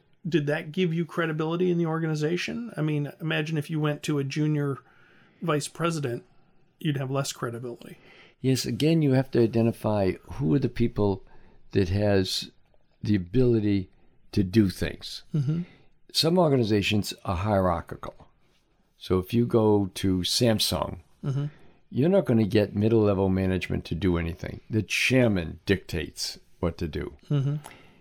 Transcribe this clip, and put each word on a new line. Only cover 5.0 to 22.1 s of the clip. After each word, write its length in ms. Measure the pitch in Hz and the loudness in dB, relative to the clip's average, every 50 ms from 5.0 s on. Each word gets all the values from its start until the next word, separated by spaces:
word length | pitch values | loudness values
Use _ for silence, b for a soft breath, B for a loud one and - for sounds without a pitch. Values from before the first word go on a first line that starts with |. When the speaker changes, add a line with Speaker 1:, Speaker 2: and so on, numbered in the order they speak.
| b b b b b b b b | b b b b b b b b
Speaker 1:
vice 260 | 190 165 151 143 - - | -4 -2 -2 -2 -2 -6
president, 560 | - - 160 170 165 156 143 123 120 131 - _ _ _ _ _ _ _ _ _ _ _ | -8 -4 -4 -2 -2 -2 -4 -4 -6 -6 -10 _ _ _ _ _ _ _ _ _ _ _
you'd 180 | - 156 139 139 | -4 -4 -2 -2
have 140 | 139 131 | -4 -4
less 200 | 139 135 139 - | -2 -4 -4 -4
credibility. 640 | - - 131 120 113 117 127 120 117 - - - - - b b b b b b b b | -6 -8 -8 -8 -8 -8 -10 -12 -14 -14 -16 -20 -20 -20 b b b b b b b b
Speaker 2:
Yes, 240 | - 131 131 123 - | 0 0 0 2 0
again, 360 | 127 120 - 139 156 165 165 | -4 -2 0 2 2 4 4
you 120 | 151 139 131 | 4 4 4
have 180 | 131 131 - | 2 2 2
to 80 | - 123 | 2 2
identify 720 | 117 104 117 113 113 113 107 - - 113 107 104 98 92 87 - - - 85 | 2 4 4 2 2 2 0 0 -2 -2 0 2 2 0 0 -2 -8 -14 -8
who 200 | 113 143 156 147 | -4 -2 0 0
are 60 | 139 | 2
the 100 | 131 117 | 0 -2
people 540 | - - 120 117 - - 104 101 95 - - b b b b b b b b - | 0 0 -2 0 2 2 2 2 0 -2 -6 b b b b b b b b -4
that 180 | - 98 98 87 | 0 0 2 2
has 640 | 95 104 104 104 101 95 95 - - - - - _ _ _ _ _ - _ _ _ - | 2 2 2 4 4 2 2 0 -2 -8 -8 -10 _ _ _ _ _ -20 _ _ _ -10
the 140 | - 104 104 | -2 0 0
ability 760 | 95 87 87 98 127 127 123 117 110 104 104 101 98 92 - _ _ _ _ _ _ - - - | 0 0 0 2 2 4 4 4 2 2 2 0 0 -2 -6 _ _ _ _ _ _ -20 -6 -2
to 100 | 104 98 | -2 -2
do 260 | 90 95 113 104 92 | 2 4 4 4 4
things. 540 | - - 87 76 - - - - - - - - - | 2 -2 -6 -6 -6 -8 -14 -16 -16 -16 -16 -6 -4
Speaker 1:
Mm-hmm. 280 | 151 127 135 156 170 180 b b b b b b _ _ _ | -2 -2 0 -2 -4 -6 b b b b b b _ _ _
Speaker 2:
Some 260 | - - - 165 175 185 | -2 0 2 2 4 4
organizations 760 | 170 147 139 127 113 101 107 104 95 - 107 104 92 - - - - | 4 4 4 4 4 4 2 2 2 2 0 0 0 -2 -8 -10 -6
are 140 | - 95 85 | -4 -4 -2
hierarchical. 920 | 95 110 104 98 92 90 85 82 - - 82 - - 73 - - - _ _ _ _ _ _ _ _ _ _ _ _ _ _ _ | 0 2 2 2 4 2 0 0 -4 -10 -12 -12 -12 -14 -14 -16 -20 _ _ _ _ _ _ _ _ _ _ _ _ _ _ _
So 220 | - - 95 92 | -4 0 0 0
if 140 | 90 - - | 0 0 0
you 120 | 117 120 | 0 0
go 460 | 117 - 113 110 107 104 104 101 92 - | 4 4 4 4 6 4 4 2 0 -4
to 240 | - - 98 92 92 | -2 0 0 0 0
Samsung, 800 | 87 - - - 123 113 110 104 - - 90 76 - - - 87 - _ - _ - | 0 0 0 2 2 2 2 2 0 -2 -2 -2 -4 -4 -8 -12 -16 _ -20 _ -6
Speaker 1:
Mm-hmm. 220 | 147 131 143 143 147 B B B B B B B _ | -4 -4 -4 -4 -6 B B B B B B B _
Speaker 2:
you're 200 | - 120 139 | -2 0 2
not 160 | 175 | 4